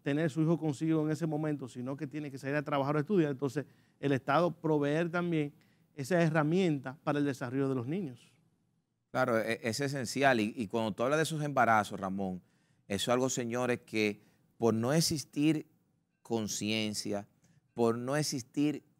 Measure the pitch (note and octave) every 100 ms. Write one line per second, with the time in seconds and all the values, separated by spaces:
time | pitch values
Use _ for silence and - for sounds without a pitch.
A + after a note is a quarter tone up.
0 | D3+ C#3+ E3 C#3+ D#3 E3+ D#3 C3+ D#3+ D#3+
1 | D3+ D#3 E3 D3+ D#3 D3 C3 B2+ B2 C#3
2 | D3 D3+ D3 C3+ C3+ D3 C#3+ C#3+ C3+ D3+
3 | C#3+ G#3 D3+ C3+ C#3 C#3+ C3 _ _ _
4 | C#3+ C3+ - C#3+ F3 D#3+ D#3+ D3+ C#3+ D3+
5 | E3+ F3 F3 E3 C#3+ - _ _ _ -
6 | C3 F3+ E3+ D#3+ D3+ F3 F#3 D3 C3 C3+
7 | - D3 C#3+ C3 B2+ C3+ C3+ C3 A#2+ F3
8 | E3 A#2+ - _ _ _ _ _ _ _
9 | _ B2+ B2+ A2+ G#2+ A#2 A#2+ A2+ C#3 C#3
10 | A2+ C3 C#3 B2 G#2+ C3 G#2 A#2 A2 F#2
11 | A#2+ D3+ D#3 D#3 D3 C3+ A2+ A2 G2+ G2+
12 | F#2+ G2 F#2+ F#2 _ _ _ _ _ G2+
13 | - B2 C3 B2+ A#2+ A#2+ B2 A#2+ - A2
14 | G#2+ G2+ _ _ _ _ A#2 A2 A#2+ D#3
15 | E3 D#3+ - - D3 D#3 - _ _ _
16 | _ _ - A2+ G#2 - G#2 A2 G#2+ G#2
17 | G#2 G2+ G#2 _ _ _ _ - A#2 A#2
18 | B2 C#3+ D3+ C#3+ A2+ - D3 D3 _